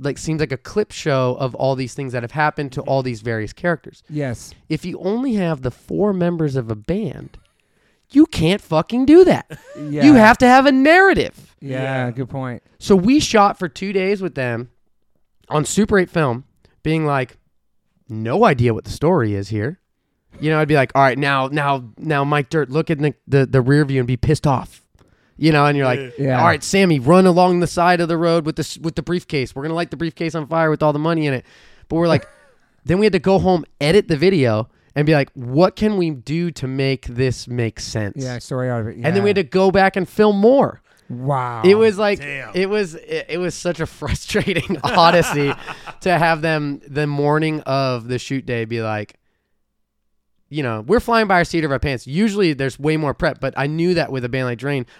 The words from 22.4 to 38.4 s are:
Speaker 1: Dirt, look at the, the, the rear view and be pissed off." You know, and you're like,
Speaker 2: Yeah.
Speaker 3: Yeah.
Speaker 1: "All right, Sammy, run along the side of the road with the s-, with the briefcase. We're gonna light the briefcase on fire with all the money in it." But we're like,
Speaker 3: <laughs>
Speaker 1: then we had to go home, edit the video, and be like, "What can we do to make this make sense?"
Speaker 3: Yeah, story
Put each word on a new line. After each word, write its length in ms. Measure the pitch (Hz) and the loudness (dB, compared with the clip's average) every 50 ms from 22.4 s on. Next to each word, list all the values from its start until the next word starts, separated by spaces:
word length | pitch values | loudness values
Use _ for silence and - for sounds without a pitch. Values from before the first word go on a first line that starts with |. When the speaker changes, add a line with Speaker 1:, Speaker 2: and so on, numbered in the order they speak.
| 139 - | -2 -2
Speaker 1:
Dirt, 200 | - 156 139 127 | -2 -4 -2 -2
look 180 | 135 156 156 - | -2 -4 -2 -2
at 80 | 160 139 | -2 -2
the, 160 | 151 147 - - _ | -2 -4 -4 -6 _
the, 200 | - 135 139 135 | 0 2 2 2
the 140 | - 127 131 | 4 2 2
rear 220 | 120 131 143 147 151 | 2 4 2 2 2
view 160 | 135 135 131 | 2 0 -2
and 60 | 123 | 0
be 100 | 120 127 | -2 -2
pissed 300 | 120 - - 156 - - | -2 0 0 0 0 0
off." 360 | 151 131 - - - - _ _ _ _ _ _ _ _ _ _ _ _ | 0 -2 -2 -4 -10 -18 _ _ _ _ _ _ _ _ _ _ _ _
You 140 | - 143 160 | 0 2 2
know, 120 | 156 147 143 | 4 4 4
and 100 | 147 143 | 2 2
you're 100 | 143 139 | 0 0
like, 120 | 127 123 139 135 123 - 139 | 0 -2 -2 -6 -10 -8 -4
Speaker 2:
Yeah. 80 | 135 | -2
Speaker 3:
Yeah. 140 | 131 127 127 | 0 2 2
Speaker 1:
"All 60 | 156 | 4
right, 160 | 170 165 147 | 2 2 0
Sammy, 360 | - - 196 196 196 180 156 135 | -2 -2 2 2 4 4 2 2
run 240 | 117 139 175 185 185 | 4 4 6 6 6
along 340 | 185 170 175 180 185 180 175 | 6 4 4 4 4 2 0
the 60 | 175 | 0
side 340 | - - 180 170 180 180 170 | -2 -2 0 2 2 2 2
of 80 | 175 160 | 0 -2
the 100 | 170 160 | -2 -2
road 260 | 170 170 165 170 147 | 0 0 0 0 -2
with 100 | 156 151 | -2 -6
the 40 | - | -6
s-, 180 | 147 - - - | -8 -8 -10 -10
with 160 | 139 165 - | -10 -8 -8
the 60 | 170 | -8
briefcase. 520 | 135 - 175 180 - - 160 143 123 - - | -6 -4 -6 -6 -6 -6 -4 -4 -4 -6 -8
We're 80 | 135 | -10
gonna 120 | 139 160 165 | -8 -6 -4
light 160 | 170 175 - | -6 -6 -6
the 60 | 160 | -6
briefcase 380 | 131 170 160 - - 170 160 156 | -8 -8 -8 -6 -6 -8 -6 -6
on 120 | 165 147 | -8 -6
fire 220 | 120 165 160 160 156 | -4 -2 0 2 0
with 120 | 151 151 | 0 2
all 100 | 156 151 | 0 0
the 60 | 143 147 | 0 0
money 280 | 151 165 170 160 151 | 0 0 0 0 0
in 60 | 147 135 | -2 -2
it." 100 | 120 - _ _ _ _ - - _ - _ | -4 -6 _ _ _ _ -20 -20 _ -10 _
But 80 | 156 | -2
we're 120 | 165 170 170 | 0 2 2
like, 200 | 156 - - - _ _ _ _ _ | 2 2 0 -6 _ _ _ _ _
Speaker 3:
<laughs> 280 | _ _ _ _ _ _ | _ _ _ _ _ _
Speaker 1:
then 140 | - 170 190 | -2 0 2
we 80 | 214 | 2
had 60 | 214 190 | 2 2
to 40 | 175 | 2
go 200 | - 190 196 180 | 2 2 2 4
home, 260 | 165 185 185 165 - - _ _ | 4 2 2 2 0 -6 _ _
edit 280 | 143 151 175 208 - - | 0 4 4 2 2 2
the 80 | 160 | 0
video, 520 | 135 160 196 202 160 131 117 107 107 117 - _ _ _ _ _ | 2 2 2 2 2 2 2 0 -2 -4 -8 _ _ _ _ _
and 100 | 139 151 | -2 2
be 80 | 147 160 | 2 2
like, 160 | 143 135 - _ | 2 0 -2 _
"What 400 | 135 120 120 131 151 180 196 - | -12 -10 -4 2 2 2 2 2
can 200 | - 214 214 208 | -2 -2 -2 0
we 140 | 190 175 160 | 0 -2 -2
do 400 | 151 127 110 135 151 170 175 170 | -4 -6 -8 -6 -6 -4 -4 -6
to 160 | - - 135 131 | -6 -8 -8 -6
make 380 | 131 135 135 135 135 127 - | -4 -2 -2 -2 -2 -4 -8
this 420 | 123 120 120 131 127 120 - - 123 | -10 -4 -2 -2 -2 -2 -6 -8 -8
make 320 | 123 123 117 110 - - | -6 -4 -4 -4 -6 -10
sense?" 420 | - - - 113 104 98 - 139 | -14 -10 -8 -6 -6 -6 -8 -10
Speaker 3:
Yeah, 160 | 131 127 123 | -10 -10 -10
story 300 | 117 | -12